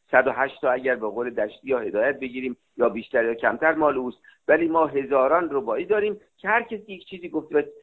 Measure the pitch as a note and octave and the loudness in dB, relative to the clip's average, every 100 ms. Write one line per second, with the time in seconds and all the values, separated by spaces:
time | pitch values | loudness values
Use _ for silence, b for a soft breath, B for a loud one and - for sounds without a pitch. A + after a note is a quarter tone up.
0 | - C3 C3 A#2+ C3+ - C3+ B2+ C3 A#2+ | 0 2 2 0 -2 0 0 0 0 -2
1 | G#2+ G#2+ B2 A2+ G#2+ - C3 B2 G#2 G#2 | -4 -4 -4 -2 -4 -6 -4 -2 0 0
2 | B2+ C3 C3 B2+ B2+ B2 _ - A#2 G#2+ | 0 -2 -8 -6 -8 -10 _ 0 0 0
3 | - A#2+ A#2 A#2 A#2 - D#3 D#3 D3+ C3 | -4 0 0 0 -2 2 0 2 2 0
4 | B2 - b b - D#3 E3 D#3+ D3+ C#3 | -4 -8 b b 2 4 4 2 2 0
5 | B2+ C#3 C3 E3+ E3 C#3 A2+ A2+ F3+ G#3 | 0 2 4 4 2 -2 -2 -4 0 0
6 | G#3+ G3+ _ _ F#3+ A3+ A#3 G#3+ G#3 F#3 | 0 -4 _ _ -2 -2 -2 -12 -12 -16
7 | - F#3 E3+ D#3 D#3 D3 C#3+ - | -14 -14 -6 -8 0 0 0 -10